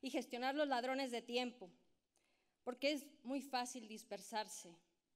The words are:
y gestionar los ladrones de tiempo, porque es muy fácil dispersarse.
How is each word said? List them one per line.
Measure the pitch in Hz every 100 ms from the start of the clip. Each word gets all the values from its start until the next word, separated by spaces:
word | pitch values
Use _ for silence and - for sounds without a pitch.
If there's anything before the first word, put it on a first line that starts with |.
y | 262
gestionar | 285 226 240 254 285
los | 294
ladrones | 254 247 262 269
de | 233
tiempo, | 226 240 247 240 180 - _ _ _ _ _ _ _ _
porque | - 247 277
es | 294 - -
muy | 240 277
fácil | 277 247 247 254 214
dispersarse. | 214 - 202 - 220 202 - 180 165 _ _ _